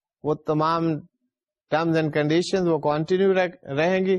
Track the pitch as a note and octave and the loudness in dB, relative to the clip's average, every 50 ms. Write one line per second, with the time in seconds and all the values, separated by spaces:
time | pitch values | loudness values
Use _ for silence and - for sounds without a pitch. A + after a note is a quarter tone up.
0 | _ _ _ _ - C#3+ D3+ D3+ _ - D#3 D#3 D#3 D#3+ E3 E3 E3 E3 D#3+ D3 | _ _ _ _ -6 -4 -4 -4 _ -2 0 0 0 0 0 0 0 -2 -2 -4
1 | - - _ _ _ _ _ _ _ _ _ _ _ _ - D3+ E3 E3 D#3+ D#3+ | -8 -12 _ _ _ _ _ _ _ _ _ _ _ _ -2 -2 0 0 0 0
2 | D#3 D3+ D3 D#3 D3 D3+ D#3 E3+ F3+ - - F#3+ F3+ E3+ E3 D3 D3 D3 D3 D3+ | 0 0 0 -2 0 0 0 0 0 0 -2 -2 0 0 0 0 0 -2 -2 -2
3 | D#3+ - F#3 F#3 G3 G3 F#3+ F#3 F3+ E3+ F3+ - - - C#3 C#3 D#3 F3 F#3+ F#3+ | -2 0 0 2 2 2 2 2 0 0 -4 -8 -12 -8 -4 -2 0 0 0 0
4 | F#3+ F#3 F#3+ | 0 0 0